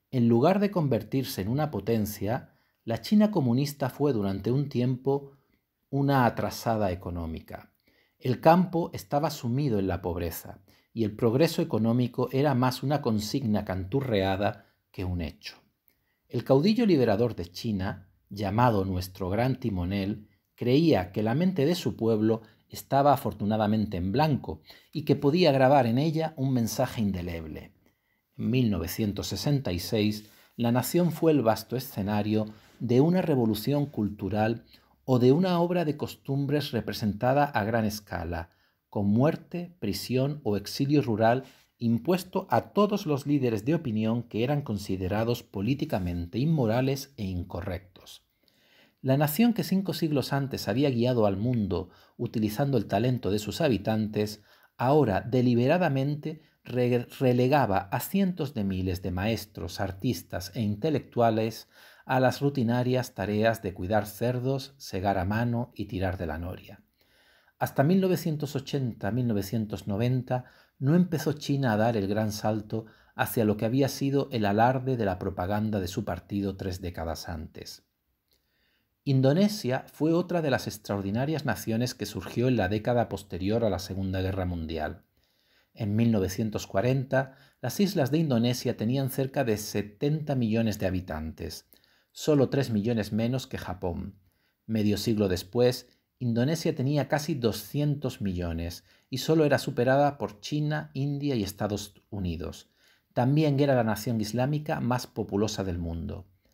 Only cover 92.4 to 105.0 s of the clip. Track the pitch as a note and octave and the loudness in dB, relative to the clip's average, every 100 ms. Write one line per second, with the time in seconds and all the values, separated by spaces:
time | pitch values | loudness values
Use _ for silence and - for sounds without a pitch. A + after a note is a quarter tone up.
92.4 | A#2+ C3+ C3+ G#2+ G#2 A#2 G2 G#2+ A2+ C3 | 4 2 0 0 0 0 0 0 0 -2
93.4 | - - - F#2 F2+ E2 E2+ - _ _ | -6 -10 -8 -8 -6 -6 -10 -14 _ _
94.4 | _ _ - A2 G#2 G2+ - G#2+ G2+ F2+ | _ _ -4 0 2 2 2 2 2 0
95.4 | - A#2+ B2 B2+ - _ _ - B2 A#2 | -2 2 2 2 -6 _ _ -8 -2 0
96.4 | B2+ D#3+ F3 D3+ C3 D3 C3 D3 C#3+ C#3+ | 0 0 -2 0 0 0 0 -2 -2 0
97.4 | A#2 G2+ - C#3 D3 D3 C3 - G2+ F2+ | 0 0 -4 -2 0 0 -4 -4 -4 -2
98.4 | E2+ E2 E2+ - - _ _ B2+ - D#3+ | -2 -4 -6 -8 -16 _ _ -4 2 4
99.4 | D3+ B2+ - A#2+ A#2+ C#3 C#3+ C#3 G#2 - | 4 2 0 0 2 4 2 0 -6 -8
100.4 | - D3+ D3+ D3+ D3+ C3+ C#3 C#3+ C#3+ B2+ | -6 -4 -2 -4 -6 -6 -4 -4 -2 -2
101.4 | F#2+ - G#2+ G2+ - _ _ G2+ F2+ D#2+ | -2 -4 -4 -4 -6 _ _ -6 -4 -4
102.4 | D#2+ - - _ _ _ _ - B2 D3 | -8 -12 -18 _ _ _ _ 0 2 4
103.4 | D#3 C#3 C#3+ B2+ A2+ G#2 - A#2 G#2 A2+ | 4 4 4 4 2 0 -2 -2 -2 -2
104.4 | C3 D3+ D3+ D#3 B2 B2 | -2 -2 -4 -4 -2 -2